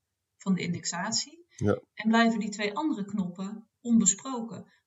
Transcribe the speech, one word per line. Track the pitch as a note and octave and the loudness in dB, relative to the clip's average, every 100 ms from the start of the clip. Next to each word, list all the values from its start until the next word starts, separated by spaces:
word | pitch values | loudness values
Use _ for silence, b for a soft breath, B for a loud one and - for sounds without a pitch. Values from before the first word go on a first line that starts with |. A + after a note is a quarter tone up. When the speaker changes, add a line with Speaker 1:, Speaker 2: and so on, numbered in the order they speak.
| _ _ _ _ | _ _ _ _
Speaker 1:
van | G3 | -2
de | F#3 | -2
indexatie. | F3 E3+ - E3+ G#3 A3+ - - - B | 0 -4 -6 -6 -4 -4 -6 -14 -20 B
Speaker 2:
Ja. | G#2 - - | 0 0 -4
Speaker 1:
En | - A3 | -4 2
blijven | A3+ A#3 G#3 | 4 4 2
die | - | -4
twee | - G3+ | -4 -4
andere | - D#4 G3+ | -2 -2 -2
knoppen | G3 G#3 F3+ - G3 - - _ | -4 -4 -6 -6 -10 -10 -16 _
onbesproken. | A#3+ A3+ F#3+ - C4+ D4+ A#3 - - b | 2 4 6 2 -2 -8 -8 -10 -16 b